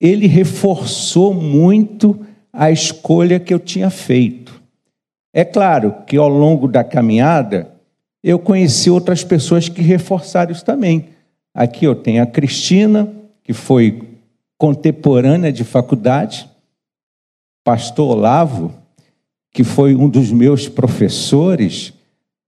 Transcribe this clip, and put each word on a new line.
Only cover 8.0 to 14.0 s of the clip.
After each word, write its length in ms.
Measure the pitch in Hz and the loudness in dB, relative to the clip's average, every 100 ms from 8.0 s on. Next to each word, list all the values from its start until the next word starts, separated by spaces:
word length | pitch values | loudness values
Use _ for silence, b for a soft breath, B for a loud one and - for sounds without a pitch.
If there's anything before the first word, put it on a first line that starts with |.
| _ _ | _ _
eu 160 | - 175 | -2 0
conheci 500 | 170 190 175 113 180 | 0 2 2 2 2
outras 360 | 175 175 180 | 2 0 -4
pessoas 440 | - 170 - 170 165 | 0 -2 0 -2 -2
que 140 | - | -2
reforçaram 680 | 165 180 180 190 - 180 175 | 0 2 0 -6 -4 -4 -4
isso 120 | 170 | -4
também. 420 | - 285 190 160 160 b b b _ | -6 -2 0 -2 -4 b b b _
Aqui 320 | - 120 - | -4 -4 0
eu 100 | 151 | -2
tenho 280 | 117 - 113 | -2 -2 -2
a 40 | 117 | 0
Cristina, 840 | - 139 - - 185 214 214 208 - - _ | -2 -4 -4 0 2 2 2 0 -8 -20 _
que 100 | - | -12
foi 500 | 113 - 127 113 - | -10 0 2 2 0